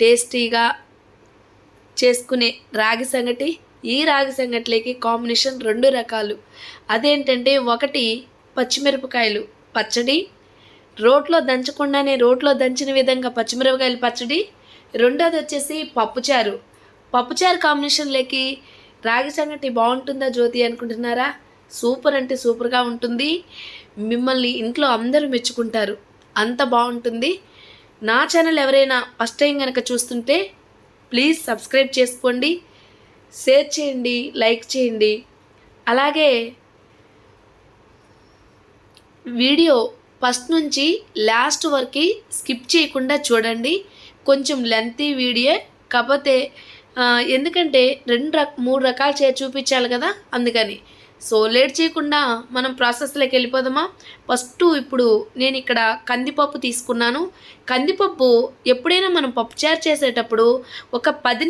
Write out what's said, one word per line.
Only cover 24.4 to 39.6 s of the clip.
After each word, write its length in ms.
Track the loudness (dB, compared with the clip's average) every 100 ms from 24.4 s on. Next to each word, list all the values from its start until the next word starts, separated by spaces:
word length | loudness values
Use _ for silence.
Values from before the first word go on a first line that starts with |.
| 0 -2
ఇంట్లో 240 | -4 -2 0
అందరూ 320 | 0 2 0 0
మెచ్చుకుంటారు, 600 | -2 -4 -6 -4 -2 -4 -6 -14 _ _ -4
అంత 240 | -2 0 0
బాగుంటుంది. 580 | 2 0 -2 -6 -4 -4 -4 -8 -20 -20 -20 _ -8
నా 160 | 0 2 2
ఛానల్ 280 | 2 2 2
ఎవరైనా 340 | 4 4 4 2 -2 -6
ఫస్ట్ 200 | -6 0
టైమ్ 180 | 0 2
కనుక 160 | -2 -2 -2
చూస్తుంటే 480 | -4 -4 -6 0 0 0 -10 _ _ _ _ -6
ప్లీజ్ 260 | 0 2 0 -2
సబ్స్క్రైబ్ 440 | -6 -2 0 0 2
చేసుకోండి, 520 | 0 0 -2 0 -2 -2 -8 -20 -20 _ _ _ _
షేర్ 360 | -6 4 4 4 -2
చేయండి, 400 | -4 -2 -2 -2 -4 0
లైక్ 240 | 0 0 -2
చేయండి. 380 | -2 0 2 2 2 -6 _ _ _ _ _ 0
అలాగే 440 | 2 2 4 4 2 -2 -12 _ _ _ _ _ _ _ _ _ _ _ _ _ _ _ _ _ _ _ _ _ _ _ -20 _ _ -10 0
వీడియో 360 | 2 4